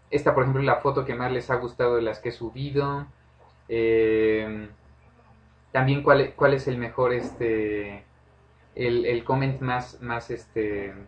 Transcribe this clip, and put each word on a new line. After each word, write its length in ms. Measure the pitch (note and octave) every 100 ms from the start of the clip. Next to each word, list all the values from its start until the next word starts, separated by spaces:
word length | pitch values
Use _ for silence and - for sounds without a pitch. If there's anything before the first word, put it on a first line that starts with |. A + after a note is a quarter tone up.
| -
esta, 240 | C#3+ -
por 100 | C3+
ejemplo, 180 | C3 C3+
es 60 | C3+
la 100 | A#2+
foto 280 | C#3+ C#3 C3
que 100 | A#2+
más 160 | B2+
les 180 | B2+ B2+
ha 60 | B2
gustado 400 | A#2+ - B2 A#2+
de 60 |
las 180 | A2+ G#2+
que 100 | A#2+
he 40 |
subido. 720 | - A2+ B2 C#3+ C#3 C#3+ C#3+ C#3+ - _ _ - _ -
Eh, 1000 | A#2 A2+ A2+ A2 A2 A2 A2 A2 G#2+ G#2+ - - - - _ _ - _ _ _
también 320 | C3 C3+ C#3
cuál, 300 | C#3+ C3+ C3 -
cuál 180 | C#3
es 140 | C3+ C3+
el 100 | B2
mejor, 360 | A#2 - B2
este, 920 | B2 B2 - A#2 A2 G#2+ G#2 G2+ G#2 - _ _ _ _ _ _ -
el, 300 | B2 A#2+ A#2+
el 180 | A#2
comment 360 | A2+ C3+ C3+ C3
más, 380 | B2+ B2 - -
más, 280 | A#2+ A#2+ -
este, 640 | A#2 - A2+ G#2+ G2+ G2 G2